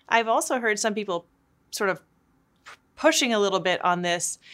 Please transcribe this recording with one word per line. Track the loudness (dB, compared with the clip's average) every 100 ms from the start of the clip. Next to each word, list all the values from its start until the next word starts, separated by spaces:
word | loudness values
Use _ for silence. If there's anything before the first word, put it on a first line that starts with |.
| 0
I've | 0 2
also | 0 0 -2
heard | -2 0
some | -2
people | -4 -4 -6 -8 _ _ _ _
sort | -4 -2
of | -2 _ _ _ _ _ _
p-, | -20 -20 _ 0
pushing | 2 2 2
a | 2
little | 2 0
bit | 0 0
on | 0 0
this, | 0 -2 -4 -10 -16